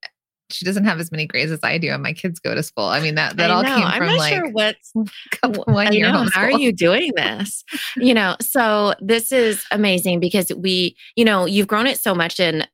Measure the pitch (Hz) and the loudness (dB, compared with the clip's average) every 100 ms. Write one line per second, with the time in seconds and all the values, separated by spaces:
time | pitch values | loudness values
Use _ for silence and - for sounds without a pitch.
0 | - _ _ _ - - 180 196 208 165 | -20 _ _ _ -16 -8 -4 0 2 0
1 | 170 156 156 123 151 156 117 160 147 139 | -4 -6 -4 -2 -2 -2 -2 -2 -2 -4
2 | 131 160 190 165 - - 165 - 98 127 | -4 -6 -6 -6 -4 -4 -4 -4 -2 0
3 | 160 151 156 139 170 180 262 254 185 - | -2 -2 -2 0 2 2 2 2 0 0
4 | - 466 - 381 320 214 214 214 - 226 | 0 0 0 0 -2 -2 -2 -2 -6 -4
5 | 208 - - - 262 208 - 202 214 214 | -4 -6 -12 -4 -2 -2 0 2 4 2
6 | 214 254 220 185 220 277 262 185 170 214 | 4 2 2 2 2 2 2 2 2 2
7 | 339 185 101 107 202 - - 294 - - | 0 -2 -2 -4 -6 -10 -12 -10 -8 0
8 | 254 226 190 - - 277 226 214 208 - | 2 4 2 -2 -2 0 2 2 2 0
9 | 196 233 226 262 226 202 - 208 208 180 | 0 0 0 2 2 0 -4 0 2 2
10 | 180 175 175 208 175 - 190 180 175 - | 0 0 0 0 -2 -4 -2 0 -2 -4
11 | - - 226 196 180 202 196 214 254 226 | -8 2 4 4 2 2 2 2 0 0
12 | 220 180 170 - 175 160 - | 0 0 0 0 0 0 -4